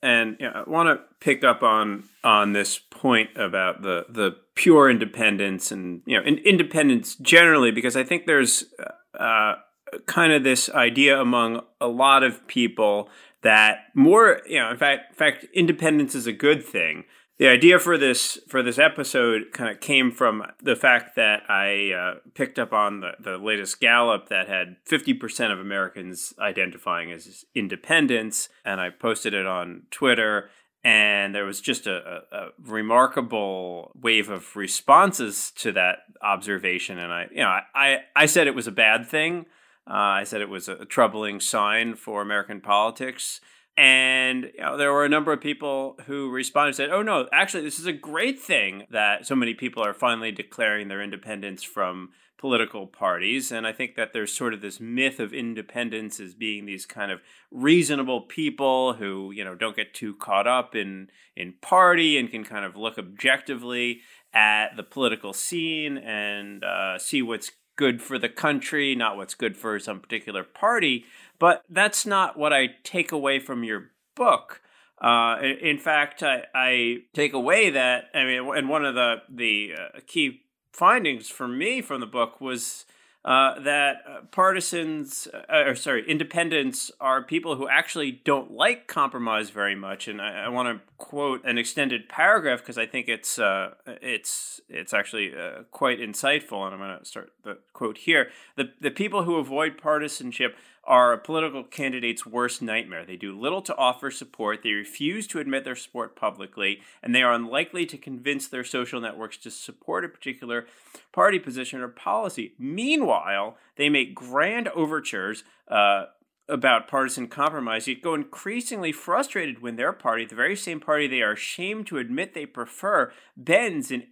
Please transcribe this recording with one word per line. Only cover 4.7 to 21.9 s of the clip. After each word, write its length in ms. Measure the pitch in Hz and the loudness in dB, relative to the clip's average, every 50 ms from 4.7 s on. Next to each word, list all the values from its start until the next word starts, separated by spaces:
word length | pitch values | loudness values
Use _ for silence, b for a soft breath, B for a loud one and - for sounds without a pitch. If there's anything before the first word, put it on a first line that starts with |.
| 165 151 139 135 | 10 10 10 10
independence 800 | 123 110 113 101 - - 110 107 104 98 101 98 95 92 - - | 8 4 2 -2 -2 0 2 2 2 2 0 -2 -4 -4 -6 -6
and, 300 | 104 98 92 90 87 87 - | -6 -6 -8 -8 -10 -10 -4
you 140 | - - 98 | 0 0 2
know, 60 | - | 2
in-, 140 | 143 - - | 2 0 4
independence 760 | - 214 196 170 170 - - 160 147 139 127 117 - - - | 6 6 6 6 4 2 2 2 4 4 4 2 0 -4 -10
generally, 560 | - 127 - 165 170 170 165 160 147 123 117 | -6 2 6 8 8 10 10 8 6 6 4
because 240 | 107 117 117 127 120 | 4 2 0 0 0
I 80 | 135 131 | 0 0
think 220 | - 180 170 175 | 0 -2 -2 0
there's, 400 | 170 151 143 127 117 - - - - _ - - - - - _ _ - - | 2 4 4 4 4 2 0 -2 -6 _ -14 -14 -14 -14 -16 _ _ -8 -4
uh, 380 | - 117 113 110 107 107 104 - - _ _ _ _ - - - - | -2 2 2 4 4 2 0 -2 -8 _ _ _ _ -16 -14 -10 -8
kind 280 | - - 170 170 160 156 | -4 0 2 4 6 4
of 100 | 147 131 | 4 4
this 260 | 135 127 123 - - | 4 2 2 0 0
idea 480 | - 143 120 117 117 127 143 139 139 135 | 2 2 2 4 4 6 6 6 6 6
among 420 | 131 120 123 120 117 113 113 117 - - _ _ | 4 4 4 4 2 2 0 -4 -8 -12 _ _
a 80 | - 123 | -2 -2
lot 360 | 117 123 135 139 135 135 131 | 2 4 6 8 8 8 6
of 220 | 127 117 - - - | 4 2 -2 -10 -4
people 600 | - 127 120 110 - - 110 104 101 104 104 b b b b b b b - | 0 2 2 2 2 2 2 2 2 2 -2 b b b b b b b 4
that 360 | 110 107 107 107 107 104 - - _ _ | 6 8 10 8 8 6 2 -4 _ _
more, 480 | 139 135 160 196 220 226 202 - - - - | 6 8 10 10 10 10 8 6 4 0 -2
you 100 | 165 143 | 0 0
know, 140 | 120 110 | 0 0
in 60 | 120 - | 0 0
fact, 340 | 147 143 139 135 - - | 2 2 2 0 -2 -10
in 40 | - | -4
fact, 300 | - 156 147 - - - - - | 0 2 2 2 0 -8 -6 0
independence 600 | 190 170 165 156 - 165 156 156 147 143 131 - | 2 2 2 2 2 2 2 4 4 2 0 -2
is 100 | 135 117 | -4 -4
a 60 | 117 | -6
good 320 | 107 - - 143 156 151 151 | -4 2 4 4 4 4 0
thing. 400 | - - 98 82 80 78 82 - b b b b b b _ | -4 -4 -2 -2 -2 -4 -6 -10 b b b b b b _
The 80 | 135 131 | 8 8
idea 300 | 127 123 156 170 180 175 | 8 10 10 10 10 10
for 200 | - 170 170 147 | 6 4 2 4
this, 420 | 139 131 120 - - - - - - - | 4 2 2 2 0 -2 -6 -8 -12 -4
for 160 | - 131 123 | -2 -2 0
this 160 | 123 117 131 | 0 4 4
episode 720 | 151 160 156 - 139 - - 135 120 117 113 110 110 - | 4 4 4 0 -6 -2 0 2 2 4 2 0 -2 -6
kind 180 | - - 123 110 | -8 -6 -6 -6
of 120 | 101 - | -6 -6
came 300 | - - 143 135 127 123 | -4 2 2 4 4 2
from 320 | 117 - 131 117 107 107 104 - - _ | 2 2 2 2 2 0 -6 -10 -14 _
the 140 | - 143 110 | -2 -2 -2
fact 400 | - - 131 123 117 117 - - - | 2 4 4 4 4 2 -2 -2 0
that 260 | 113 107 107 104 - - | 2 2 2 0 0 0
I, 420 | 101 98 98 101 101 101 101 98 | 0 0 2 0 0 -2 -2 -2